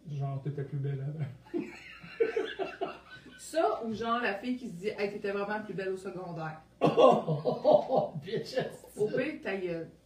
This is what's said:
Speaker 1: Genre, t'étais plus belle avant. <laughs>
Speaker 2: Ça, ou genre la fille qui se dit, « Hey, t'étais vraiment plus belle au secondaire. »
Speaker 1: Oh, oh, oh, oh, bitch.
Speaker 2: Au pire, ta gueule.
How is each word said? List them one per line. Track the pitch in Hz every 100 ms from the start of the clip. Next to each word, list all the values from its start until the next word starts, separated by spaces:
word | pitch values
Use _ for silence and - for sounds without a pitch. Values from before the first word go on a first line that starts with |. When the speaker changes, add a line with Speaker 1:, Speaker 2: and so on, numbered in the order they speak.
| 165
Speaker 1:
Genre, | 143 139 135
t'étais | 147 143
plus | 135 143
belle | 139 135 139
avant. | 156 139 - - -
<laughs> | - - - - - - 453 - - - 370 - - - - - - -
Speaker 2:
Ça, | - 311 381 359 226
ou |
genre | 202 233 233
la | 233 202
fille | 247 254
qui | 226
se |
dit, « | 170 202 208
Hey, | 202
t'étais | 208 202
vraiment | 202 202 214
plus | 208 180
belle | 190
au | 190
secondaire. » | 196 175 175 160 160 156 - -
Speaker 1:
Oh, | - - - 208 -
oh, | 147 -
oh, | - - - -
oh, | 254 - 156
bitch. | 170 220 - 254 - - - -
Speaker 2:
Au | 208
pire, | - 294 -
ta | 208 190
gueule. | 180 165 160 -